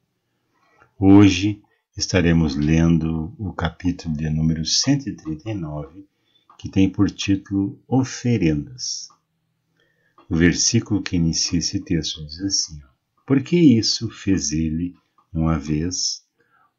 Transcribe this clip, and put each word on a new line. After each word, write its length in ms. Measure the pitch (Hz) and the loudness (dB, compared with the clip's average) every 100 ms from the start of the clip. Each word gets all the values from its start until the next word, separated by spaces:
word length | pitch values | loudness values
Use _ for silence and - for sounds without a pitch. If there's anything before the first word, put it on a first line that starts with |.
| _ _ _ _ _ _ _ _ _ - | _ _ _ _ _ _ _ _ _ 0
Hoje 640 | 95 101 101 90 104 104 _ _ _ - | 8 10 8 4 -2 -4 _ _ _ -10
estaremos 640 | - 95 85 82 78 69 | -2 2 4 4 2 0
lendo 760 | 73 80 82 82 80 80 82 - | 0 2 4 2 0 -4 -8 -10
o 140 | 92 | -10
capítulo 600 | - 82 - 90 85 82 | -6 -6 -4 -6 -6 -8
de 160 | 76 78 | -6 -4
número 360 | 78 80 80 80 | -2 0 -2 -4
cento 420 | - 131 139 104 | -2 0 -2 -2
e 80 | 85 | -12
trinta 340 | 78 76 110 | -10 -10 -8
e 40 | |
nove, 520 | 98 78 73 71 90 - _ _ _ _ _ | -8 -8 -10 -12 -18 -20 _ _ _ _ _
que 100 | 92 | -4
tem 220 | 98 95 | 2 2
por 200 | - 92 | 2 -2
título 720 | - - 98 - 98 101 - - | -2 -4 -4 -2 -4 -4 -6 -4
Oferendas. 1200 | 127 131 - 123 113 82 73 65 - - - - _ _ _ _ _ _ _ _ _ _ _ - | -2 -2 -4 -2 0 0 -2 -6 -12 -12 -12 -14 _ _ _ _ _ _ _ _ _ _ _ -4
O 60 | 82 | 4
versículo 680 | 87 85 - 117 - 101 | 4 4 0 0 0 -4
que 140 | - 90 | -2 0
inicia 440 | 82 80 - 85 | 0 -2 -2 -2
esse 200 | - 101 | -2 -6
texto 420 | - 82 76 80 76 | -2 -2 -2 -10 -14
diz 160 | 80 | -8
assim, 400 | 98 - - 76 | -6 -4 -6 -12
ó, 40 | - _ _ _ - | -20 _ _ _ -2
"Porque 300 | 135 127 175 | -2 2 4
isso 540 | 156 113 104 - 110 | 6 6 2 -4 -8
fez 420 | - 98 85 76 | -8 -2 -2 0
ele 420 | 78 80 80 87 - _ _ _ | -4 -2 -4 -6 -10 _ _ _
uma 260 | 80 80 78 | -2 0 0
vez, 640 | 73 76 85 - - - _ _ _ _ _ | -2 -4 -4 -4 -6 -8 _ _ _ _ _